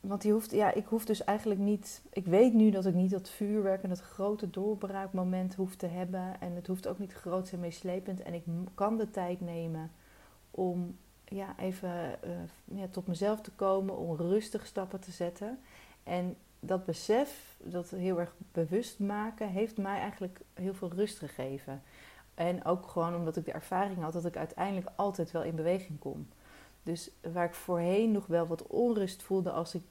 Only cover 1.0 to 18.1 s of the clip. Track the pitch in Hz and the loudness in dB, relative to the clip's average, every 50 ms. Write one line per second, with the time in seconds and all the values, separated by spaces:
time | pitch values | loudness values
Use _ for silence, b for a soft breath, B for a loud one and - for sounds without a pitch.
1 | 214 - 220 208 - - 214 214 214 226 208 190 202 202 208 202 - - - - | 2 0 -2 0 2 2 0 2 2 0 0 2 4 2 2 2 0 -8 -14 -16
2 | - - - - 185 185 165 196 233 254 226 226 214 220 196 190 185 190 175 180 | -16 -8 -6 -4 0 6 8 10 10 10 10 10 10 10 8 6 4 4 4 6
3 | 180 190 196 190 185 - - - 214 202 208 214 202 190 190 190 190 190 185 180 | 4 4 4 0 -2 -6 -6 -4 -2 0 2 2 4 2 2 2 0 -2 -4 -4
4 | - - - - 196 202 208 214 - 185 - 196 190 208 214 202 208 190 196 196 | -6 -12 -6 -2 0 0 0 0 -2 -6 -4 -2 0 0 0 -2 -4 -6 -4 -6
5 | 196 190 190 185 185 185 185 185 185 185 185 - 190 185 185 - - 175 170 180 | -6 -4 -2 0 0 2 0 0 0 -2 -2 -2 -2 -2 -2 -4 -4 -4 -2 -2
6 | 185 180 180 185 180 185 185 - - 180 175 175 175 - 185 185 185 - - 190 | -4 -4 -2 -4 -4 -4 -6 -6 -6 -6 -6 -6 -4 -4 -4 -4 -2 -4 -4 -4
7 | 202 185 - - - 180 170 185 185 185 - 180 175 170 165 - - 185 180 190 | -6 -8 -8 -10 -6 -2 -2 -2 -2 -2 -6 -6 -6 -6 -6 -6 -4 -4 -4 -2
8 | 190 - 190 190 - - 170 170 165 170 165 170 180 185 - - 202 208 220 226 | -4 -4 -8 -6 -6 -6 -8 -6 -4 -4 -4 -4 -4 -6 -2 0 0 0 2 0
9 | 220 214 - 202 180 175 180 180 180 175 170 165 165 165 160 160 160 160 B B | -2 -2 -2 -4 -2 -2 -2 -4 -4 -6 -4 -4 -4 -4 -4 -4 -6 -8 B B
10 | B B B B B B B B B - - - 185 185 180 180 175 175 185 - | B B B B B B B B B -14 -4 -2 0 0 0 0 -2 -4 -6 -12
11 | - - - - _ - 202 196 196 190 185 - 185 185 185 190 - 180 175 175 | -16 -20 -20 -20 _ -10 -8 -8 -6 -8 -8 -4 -4 -4 -4 -2 -4 -4 -4 -4
12 | 165 147 - - - - 175 175 170 165 - - - - - 196 196 185 190 - | -4 -4 -6 -6 -6 -6 -6 -6 -8 -10 -12 -16 -16 -10 -8 -6 -6 -6 -6 -6
13 | 185 190 175 180 202 202 214 220 214 - - - 196 196 190 190 190 190 196 - | -4 -4 -2 2 2 2 2 2 -2 -12 -4 0 2 4 4 4 2 0 -2 -4
14 | 170 170 165 151 170 175 190 214 214 214 - 214 - - - - 190 185 190 190 | -4 -4 -2 0 2 4 4 2 2 0 -6 -8 -8 -4 -4 -4 -4 -4 -6 -10
15 | 190 - 180 - 180 175 175 - 202 214 247 269 B B B B B B B B | -10 -10 -6 -4 -4 -4 -4 -4 -6 -6 -6 -8 B B B B B B B B
16 | B - 175 180 180 180 - - - - - - - - 185 185 185 - 165 - | B -4 -2 -2 -2 -2 -4 -8 -14 -20 -20 -14 -2 0 0 0 0 -2 -4 -4
17 | - - 208 240 285 285 - - - - - - - - 175 180 175 - - 190 | 2 4 4 4 4 2 -2 -14 -16 -20 -20 -14 -12 -6 -6 -6 -6 -6 -4 -2
18 | 180 185 | 0 2